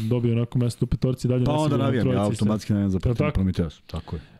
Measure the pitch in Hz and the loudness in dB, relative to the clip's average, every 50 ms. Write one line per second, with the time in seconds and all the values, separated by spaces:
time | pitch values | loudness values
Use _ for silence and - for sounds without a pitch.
0 | 110 113 123 120 120 117 113 117 120 - - 127 120 117 - - 127 - - - | -2 -2 0 0 2 2 2 0 -2 0 0 0 0 0 0 -2 -2 -2 0 0
1 | - 131 127 - - 123 127 127 123 127 151 151 156 151 143 120 - 135 135 117 | 0 -2 -2 0 0 0 2 2 2 2 2 0 0 2 2 2 2 2 2 2
2 | 98 131 - - 104 104 110 - 110 104 107 101 - - 107 101 101 98 92 90 | 2 2 2 2 2 0 0 0 0 0 0 -2 -2 -2 0 2 2 2 0 0
3 | - 127 117 - 147 151 - 98 95 92 87 - 85 76 - - - - - 82 | 0 0 0 0 0 0 2 2 0 0 0 0 -2 -4 -4 -12 -18 -12 -12 -12
4 | - - 85 80 - - - - | -10 -10 -12 -12 -12 -16 -18 -4